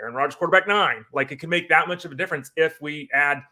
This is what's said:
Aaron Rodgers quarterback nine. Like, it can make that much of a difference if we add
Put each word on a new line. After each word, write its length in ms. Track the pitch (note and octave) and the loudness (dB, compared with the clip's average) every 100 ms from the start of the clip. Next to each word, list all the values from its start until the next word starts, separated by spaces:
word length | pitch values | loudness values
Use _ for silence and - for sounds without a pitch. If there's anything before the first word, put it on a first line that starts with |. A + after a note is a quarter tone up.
Aaron 140 | A2 | -8
Rodgers 220 | B2 D3 - | -2 -2 -2
quarterback 300 | E3+ F#3 G3 | 2 4 4
nine. 380 | G#3 E3 A2+ - | 2 2 0 -4
Like, 200 | C#3+ C3+ | -4 -4
it 60 | C#3 | -6
can 120 | E3 | -4
make 180 | F3 E3+ | -2 4
that 180 | D#3+ E3+ | 4 4
much 200 | F3 E3+ | -2 -8
of 60 | |
a 20 | |
difference 360 | C3+ - D3+ - - | -8 -6 -6 -4 0
if 240 | D#3+ D#3+ | 0 0
we 300 | D3 D3+ C#3+ | -10 -10 -2
add 300 | C#3 C#3+ C#3 - | 0 2 0 -6